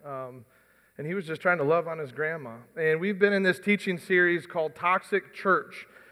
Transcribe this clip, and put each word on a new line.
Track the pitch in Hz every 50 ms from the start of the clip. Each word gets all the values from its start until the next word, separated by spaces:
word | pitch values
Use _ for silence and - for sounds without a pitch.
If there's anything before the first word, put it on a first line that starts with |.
| -
Um, | 143 135 131 131 127 127 127 113 _ _ _ _ _ _ _ _ _ _ -
and | 143
he | 160 185
was | 202 160
just | 160 160 143
trying | - 180 180 165
to | 139
love | 143 165 170 160 165
on | 160 160
his | 151 127
grandma. | 120 139 151 156 165 160 135 117 113 117 - - _ 165
And | 160 156 160 160
we've | 180 202 208 185
been | 202 202 202
in | 196 190
this | 185 170 -
teaching | - 208 208 190 - 196 180 156
series | - - 185 180 180 175 175 165 - -
called | - 170 156 156 151
Toxic | - 175 175 190 196 - - 208 185 - - -
Church, | - - 196 180 151 - - - - - - - - - -